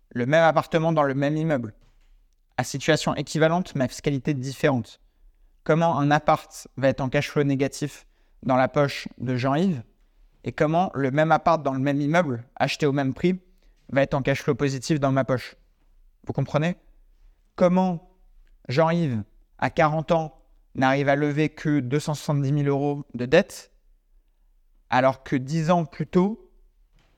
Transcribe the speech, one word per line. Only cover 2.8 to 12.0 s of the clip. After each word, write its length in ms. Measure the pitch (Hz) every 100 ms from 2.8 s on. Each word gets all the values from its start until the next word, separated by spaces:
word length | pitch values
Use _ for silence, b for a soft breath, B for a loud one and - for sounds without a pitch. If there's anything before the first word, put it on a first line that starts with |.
| - 151 - -
équivalente, 600 | 147 160 160 170 185 -
mais 100 | 127
à 20 |
fiscalité 460 | - - 139 156
différente, 640 | 143 131 127 151 131 110 - _ _ _ _ _ _ -
comment 340 | 160 170 147
un 120 | 143
appart 560 | 151 151 156 - - - -
va 100 | 135
être 140 | 131
en 80 | 135
cash 200 | 143 -
flow 140 | 151
négatif 640 | 139 135 135 - 147 - _ _ _ _
dans 120 | 110 127
la 140 | 127
poche 400 | 151 143 - - -
de 180 | 123 127
Jean-Yves 480 | 135 143 190 143 - _ _ _ _ _ -
et 80 |
comment 380 | - 156 165 190
le 180 | 123 135
même 220 | 139 160
appart 280 | 151 175 160
dans 120 | 139
le 60 | 135
même 200 | 139
immeuble, 460 | 139